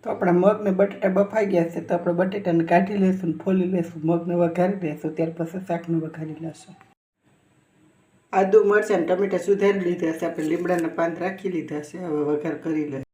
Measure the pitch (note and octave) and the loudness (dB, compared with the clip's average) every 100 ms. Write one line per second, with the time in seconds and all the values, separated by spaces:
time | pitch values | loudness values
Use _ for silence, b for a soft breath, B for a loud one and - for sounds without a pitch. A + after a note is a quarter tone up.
0 | A#3+ - F#3 F3 F#3+ G#3 G#3 F#3 G3 - | -6 0 4 6 4 4 0 2 0 2
1 | F#3+ F#3+ G3 A3 G3+ F3 E3+ F3 E3 F3 | 0 2 2 0 2 2 0 -4 -4 -2
2 | F3 E3+ F#3 G3+ F#3 E3 E3 F3 G3 G3+ | 0 0 0 -2 0 0 4 2 2 2
3 | F#3+ F#3 E3+ D#3+ - F#3+ F3+ F#3 E3+ D#3+ | 2 2 -2 -2 0 2 2 0 -2 -2
4 | D#3+ E3+ E3+ F3 E3+ E3+ F#3 F#3+ D#3+ D#3 | 0 0 0 2 2 2 0 0 -6 -6
5 | D#3 D#3 E3 E3 E3 F#3 F#3 E3+ E3 E3 | -6 -4 -4 -4 -8 -8 -6 -6 -2 -4
6 | D#3 D#3+ D#3 D3+ D#3+ - - - - _ | -4 -10 -10 -10 -12 -12 -20 -20 -20 _
7 | _ _ _ _ _ _ _ _ _ _ | _ _ _ _ _ _ _ _ _ _
8 | _ _ _ G3 F#3+ G#3 G3+ G#3 G#3 F#3+ | _ _ _ 0 6 6 6 4 2 0
9 | E3 F#3 G3 F3+ G3+ G3 G3+ G3 F3 F3 | 2 0 0 0 0 2 4 2 0 0
10 | D#3+ D#3+ E3+ E3 D#3 E3+ F3 F3 D#3+ - | -2 -2 -4 -4 -2 -2 0 0 -2 -2
11 | E3+ E3 F3+ F#3+ F#3+ E3+ D3 D3+ D3 F3+ | -2 -2 -6 -4 -6 -6 -6 -8 -10 -10
12 | F3 D3+ D3 D3 E3 D3 E3 D#3 D3 C3+ | -4 -2 0 -2 -2 -6 -4 -2 -4 -6
13 | C3 | -12